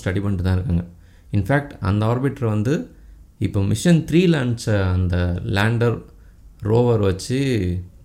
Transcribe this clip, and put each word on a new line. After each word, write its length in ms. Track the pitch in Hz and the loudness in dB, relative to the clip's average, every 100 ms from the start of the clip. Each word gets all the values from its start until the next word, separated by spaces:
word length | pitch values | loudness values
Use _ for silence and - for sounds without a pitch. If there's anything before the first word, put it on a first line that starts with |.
ஸ்டடி 180 | 101 92 | -2 -2
பண்ணிட்டு 200 | 101 95 | -2 -2
தான் 120 | 92 | 0
இருக்காங்க. 300 | 92 92 85 87 - - - - | 0 0 -2 -2 -12 -20 -20 -6
In 100 | 101 | -4
fact, 280 | 98 143 143 - | 0 0 -2 -6
அந்த 260 | 95 104 110 | -2 0 0
ஆர்பிட்டர் 380 | 120 139 120 | 0 -2 -2
வந்து 460 | 117 107 107 170 247 - - - - - | -2 -2 0 -2 -4 -16 -20 -20 -20 -6
இப்போ 240 | 104 101 | -4 0
மிஷன் 420 | 98 107 175 165 - | 0 0 4 4 4
த்ரீல 240 | 151 180 | 2 4
அனுப்பிச்ச 480 | 156 123 117 - 104 | 2 0 -4 0 0
அந்த 580 | 92 92 90 90 87 87 | 2 0 0 0 0 -2
லேண்டர் 580 | 117 98 107 117 117 - - - - - - - | -2 0 0 2 0 0 -8 -20 -20 -20 -20 -10
ரோவர் 360 | 104 117 123 113 | 0 2 4 2
வச்சு, 720 | 98 90 - 127 139 117 90 90 90 - | 2 0 -2 -2 0 0 -2 -4 -8 -18